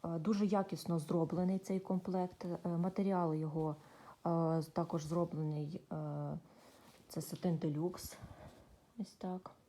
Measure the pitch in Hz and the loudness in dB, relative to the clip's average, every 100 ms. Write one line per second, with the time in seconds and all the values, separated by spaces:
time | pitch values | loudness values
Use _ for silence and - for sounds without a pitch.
0 | 170 165 160 208 208 202 196 165 - 170 | 0 0 2 4 4 4 2 -2 0 0
1 | 151 175 160 170 180 190 - 190 185 185 | 2 2 4 2 2 2 0 -2 0 -2
2 | 185 185 180 - 180 170 175 170 180 185 | 0 0 -2 -4 -6 -4 -2 0 0 2
3 | 196 185 170 156 156 156 156 151 - - | 2 4 2 2 0 0 0 -2 -10 -20
4 | - - 175 165 165 165 156 - 165 170 | -20 -6 0 4 4 2 2 -2 0 -2
5 | 151 170 170 147 156 151 147 165 - 156 | 0 0 0 0 -2 -2 -4 -8 -8 -6
6 | 151 147 147 165 - - - - - - | -4 -4 -4 -6 -10 -20 -20 -20 -20 -20
7 | - - 156 - 180 165 160 147 175 185 | -10 -8 -6 -2 0 2 0 0 -2 -4
8 | - - - - - - - - - - | -12 -14 -16 -16 -18 -20 -20 -20 -20 -12
9 | 196 - 185 185 - - | -12 -8 -8 -8 -10 -20